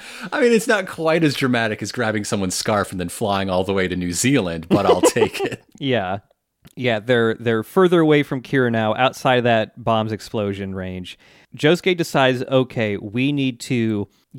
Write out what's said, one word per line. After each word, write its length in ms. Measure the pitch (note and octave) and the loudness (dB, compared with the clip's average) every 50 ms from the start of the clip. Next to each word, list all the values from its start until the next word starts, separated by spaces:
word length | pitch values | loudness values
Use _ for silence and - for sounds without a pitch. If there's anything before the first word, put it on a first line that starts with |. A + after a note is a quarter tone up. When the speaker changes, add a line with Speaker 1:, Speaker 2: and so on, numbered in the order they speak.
| - - - - A#3 F3+ | -18 -18 -16 -14 -10 -6
Speaker 1:
I 100 | - C#4 | 0 2
mean, 100 | C4 A#3+ A#3 | 4 4 4
it's 140 | A3 - | 4 4
not 200 | - A3 G3+ F#3 | 2 0 0 -2
quite 360 | - - - D#3+ D#3+ D#3+ F3 E3 | -4 -6 -2 0 2 2 4 2
as 120 | D3+ C3+ | 2 2
dramatic 460 | - C#3+ B2+ B2 A#2 A2+ A2 G#2+ - G#2+ | 0 0 0 2 2 0 0 -2 -4 -8
as 80 | G2+ | -6
grabbing 320 | - B2+ A#2 A2 G#2+ G#2+ G#2 | -4 -2 -2 -2 -2 -2 -2
someone's 320 | - A#2 G2+ G2 F#2 - | -2 -2 -2 -2 -2 -4
scarf 360 | - - - G#2+ G2+ F#2+ - | -4 -2 0 2 0 0 -2
and 80 | - F2+ | -4 -6
then 100 | F2+ F2 | -6 -6
flying 400 | - - A#2+ G2+ G2+ G2 G2 G2 | -6 -4 -2 -2 0 0 0 0
all 140 | F#2 F#2 F#2+ | 0 0 0
the 100 | G2 G2 | 0 0
way 140 | G2 F#2 | 0 0
to 80 | F2+ F2+ | -2 -2
New 160 | F2+ F2+ F2+ | -4 -4 -4
Zealand, 560 | F2 E2+ - B2 C#3+ C3 G2 F2 E2 E2 E2 - | -2 -2 0 2 2 2 0 -2 -4 -6 -2 0
but 160 | - - G2 | 0 2 4
I'll 160 | - - - | 2 2 2
take 380 | - B4 - - - F#4 - - | 2 2 2 2 0 0 -2 -4
it. 220 | G4+ - - - _ _ | -6 -6 -6 -10 _ _
<laughs> 40 | - - | -14 -6
Speaker 2:
Yeah. 400 | C#3+ C3+ B2+ A2 F#2 F2+ F#2+ G2 - _ _ _ _ _ _ _ - - _ | -4 -2 0 0 -2 -2 -6 -6 -8 _ _ _ _ _ _ _ -20 -18 _
Yeah, 240 | - B2 A#2+ A2+ G#2+ | -4 -2 -2 -2 -2
they're, 340 | G2+ A#2+ B2+ A#2 A#2 A2+ A2 | 0 2 2 4 4 2 0
they're 260 | - A#2 A#2+ A2+ A2 A2 | 0 -2 -2 0 -2 -2
further 360 | - - F#3+ F#3 F3 F3+ E3+ | 0 2 4 4 6 6 4
away 240 | D#3+ D#3 D3+ D3 C#3 | 4 6 4 4 2
from 180 | - D3 C3 | 0 -4 -8
Kira 300 | A#2 - - C3+ B2+ A#2+ | -4 -2 0 2 2 2
now, 240 | A#2 A2+ A2 G#2+ G#2+ | 2 0 0 0 2
outside 400 | B2+ B2+ C3+ - - - C3+ B2+ B2 | 2 0 0 0 0 0 2 2 4
of 40 | A#2 | 4
that 400 | A#2+ A#2 A2+ G#2+ G2+ - - A#2 | 4 4 2 2 -2 -6 -6 -2
bomb's 280 | A#2+ A2+ A2 A2 A2 A2 | 0 0 0 0 -2 -4
explosion 600 | G2 - - - A2+ G#2 G2+ G2 G2 G2+ G2 F#2+ | -8 -8 -6 -4 -4 -2 -2 -4 -4 -6 -8 -6
range. 460 | F#2+ F#2 F#2 F#2 F#2 F2+ - - - _ _ _ _ _ _ - | -6 -8 -8 -8 -10 -10 -12 -16 -20 _ _ _ _ _ _ -4
Josuke 420 | - - D3 F3+ F3 - F#3+ F3+ | 0 2 2 2 2 0 0 -2
decides, 440 | E3+ D#3+ - - D3 B2+ C3 C3 B2 B2+ | -2 -2 -2 0 2 2 2 2 0 -2
"Okay, 540 | - C3+ C3 C3 B2+ - C3 A2 G#2 G2+ | 0 0 0 0 0 -2 -2 -2 -2 -2
we 340 | F#2+ - G#2 G2 B2 C3 C#3+ | -4 -6 -6 -4 -2 -2 0
need 280 | D3 C#3+ C3+ C3 A#2 A#2 | 0 -2 -2 -2 -4 -6
to 460 | - - C3+ A#2+ A2+ A2 G#2+ G2+ G2+ - _ _ _ _ - | -6 -4 -2 0 0 0 0 -2 -4 -6 _ _ _ _ -18